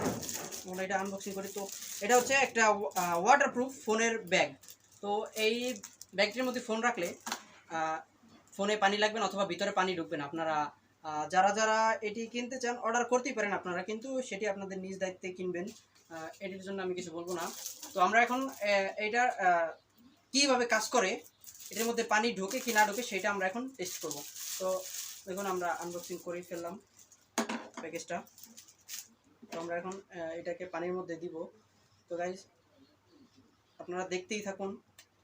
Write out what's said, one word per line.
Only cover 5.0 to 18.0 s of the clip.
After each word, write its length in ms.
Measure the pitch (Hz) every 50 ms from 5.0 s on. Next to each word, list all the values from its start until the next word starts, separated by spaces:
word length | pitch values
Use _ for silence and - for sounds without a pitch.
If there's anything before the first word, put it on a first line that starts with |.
তো 240 | - 202 202 214 214 - -
এই 460 | 220 220 220 233 240 247 254 240 202 - - - - - - -
ব্যাগটির 280 | 185 202 208 208 240 262
মধ্যে 180 | 254 233 247
ফোন 200 | - - 220 220
রাখলে, 340 | 233 240 240 - 170 175 - - - - - - - - - - - -
আহ, 300 | 165 165 160 160 160 160 - - _ _ - - - - _ _
ফোনে 260 | - - 196 208 214
পানি 200 | 214 196 196 208
লাগবে 220 | 208 214 208 208 226
না 60 | 208
অথবা 200 | 185 196 196 196
ভিতরে 260 | 170 175 - 202 208
পানি 240 | 202 196 185 190 180
ঢুকবে 220 | 165 160 156 170
না। 80 | 147 143
আপনারা, 460 | 147 170 165 160 160 156 151 147 143 - _ _ _ _ _ -
আহ, 260 | 156 151 151 151 151
যারা 220 | 180 180 190 202
যারা 460 | 202 214 220 214 220 220 220 220 220 -
এটি 260 | 220 208 208 233 226
কিনতে 320 | 226 - 240 247 226 262 254
চান 180 | 240 240 240
অর্ডার 280 | 240 - 220 233 247 240
করতেই 280 | - 247 247 247 285 214
পারেন 200 | 220 208 202 190
আপনারা, 300 | 190 - 180 170 180 185
কিন্তু 380 | - 214 220 233 269 262 262
সেটি 260 | 254 - 196 196 214
আপনাদের 300 | 208 196 196 196 185 190
নিজ 220 | 190 185 190 190 185
দায়িত্বে 340 | 190 185 180 - - 185 180
কিনবেন। 340 | - 185 180 170 175 185 220 - - - _ _ _ _ _
আহ, 200 | 165 160 160 165 - -
এটির 240 | 196 185 190 190 180
জন্য 180 | 196 196 196
আমি 140 | 185 185 180
কিছু 160 | 180 175 170
বলবো 220 | 156 170 170 175 180
না। 180 | 165 175 214 233 - - - - - - - -
তো 80 | 190